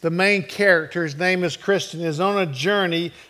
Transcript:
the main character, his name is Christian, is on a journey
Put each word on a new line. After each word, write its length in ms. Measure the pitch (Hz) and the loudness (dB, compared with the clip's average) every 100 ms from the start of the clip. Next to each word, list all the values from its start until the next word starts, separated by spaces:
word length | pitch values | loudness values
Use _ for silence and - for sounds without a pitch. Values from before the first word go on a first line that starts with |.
the 80 | 165 | -2
main 320 | 170 196 202 | 2 2 2
character, 600 | - - 202 170 151 175 | -2 0 4 4 2 -4
his 140 | 160 143 | -4 -2
name 260 | 180 180 | 0 0
is 120 | 175 - | -2 -4
Christian, 460 | - 190 - 160 | 0 0 -2 -6
is 180 | 165 147 | -4 0
on 180 | 190 202 | 0 0
a 80 | 170 | -2
journey 640 | 131 175 202 180 165 170 - | -2 0 0 0 -2 -4 -10